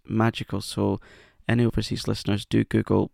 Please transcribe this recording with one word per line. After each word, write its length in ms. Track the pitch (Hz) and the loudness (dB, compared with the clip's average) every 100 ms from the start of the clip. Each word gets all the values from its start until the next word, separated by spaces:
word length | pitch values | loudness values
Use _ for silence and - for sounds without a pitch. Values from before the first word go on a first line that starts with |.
| - | -4
magical. 540 | 110 113 - - 101 | 0 0 0 -6 -6
So 400 | - - 101 98 - - - _ - | -6 -2 0 -2 -6 -20 -20 _ -2
any 160 | 117 117 | 2 2
overseas 420 | 110 104 - - | 2 -4 -4 -4
listeners, 380 | 107 - 101 - | -4 -2 -4 0
do 180 | 113 | 0
Google 480 | 113 110 104 101 - | 2 0 2 2 0